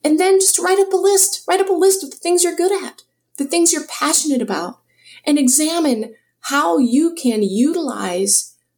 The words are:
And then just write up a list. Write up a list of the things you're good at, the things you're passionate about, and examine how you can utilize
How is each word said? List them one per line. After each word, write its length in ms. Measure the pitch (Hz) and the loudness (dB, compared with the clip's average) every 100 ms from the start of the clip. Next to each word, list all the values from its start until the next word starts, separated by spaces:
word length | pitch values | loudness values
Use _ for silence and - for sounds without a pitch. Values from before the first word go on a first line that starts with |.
And 160 | 320 311 | 2 2
then 180 | 370 381 | 4 4
just 200 | 381 - | 4 0
write 200 | 349 381 | 0 0
up 140 | 392 | 2
a 40 | 381 | 2
list. 460 | 381 392 - - - | 2 2 0 -4 -4
Write 120 | 381 | -2
up 100 | 392 | 0
a 20 | |
list 320 | 359 381 381 | 2 2 2
of 60 | 269 | -4
the 80 | - | -10
things 260 | 339 349 | -2 0
you're 100 | 349 | 0
good 300 | 339 359 392 | 0 -2 -2
at, 180 | - - _ _ _ - | -6 -16 _ _ _ -10
the 80 | 285 | -4
things 260 | 339 339 | 0 0
you're 140 | 320 - | -2 -6
passionate 560 | - 285 320 320 262 | -6 -2 -2 0 -2
about, 380 | 208 175 175 - _ _ - - | -2 -6 -8 -12 _ _ -20 -10
and 140 | - 294 | -2 2
examine 760 | 254 277 311 339 302 233 214 - _ _ | 2 2 0 0 0 0 -4 -14 _ _
how 360 | - 285 320 330 | -4 -2 0 2
you 380 | 240 247 330 | 2 2 0
can 280 | 339 254 214 | 0 -2 0
utilize 1120 | 202 196 277 339 294 214 190 180 196 202 - _ _ | 0 2 0 0 -4 -6 -6 -2 0 0 -2 _ _